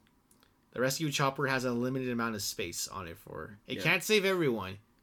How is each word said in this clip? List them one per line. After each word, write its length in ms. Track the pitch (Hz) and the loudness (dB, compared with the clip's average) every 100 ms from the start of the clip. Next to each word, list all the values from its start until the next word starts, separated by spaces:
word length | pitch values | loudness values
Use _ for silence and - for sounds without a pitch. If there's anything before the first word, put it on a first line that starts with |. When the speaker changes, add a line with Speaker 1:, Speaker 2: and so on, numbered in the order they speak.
| _ _ _ _ _ _ _ | _ _ _ _ _ _ _
Speaker 1:
The 80 | - | 0
rescue 280 | 127 139 156 | 0 2 0
chopper 340 | 143 139 135 135 | 2 2 2 2
has 160 | 131 | 2
a 80 | 127 | 0
limited 380 | 120 123 131 127 | 0 0 -2 -2
amount 260 | 117 117 107 | 0 -2 -2
of 60 | |
space 480 | - - 90 82 - | -4 -4 -6 -4 -6
on 180 | 95 87 | -6 -10
it 100 | 82 | -12
for, 400 | - - 78 101 - | -12 -12 -12 -14 -8
it 100 | 131 | -2
Speaker 2:
Yeah. 60 | |
Speaker 1:
can't 200 | 156 180 | 0 0
save 220 | 180 214 190 | 4 4 4
everyone. 540 | 185 151 110 92 95 - _ | 4 2 2 -2 -8 -14 _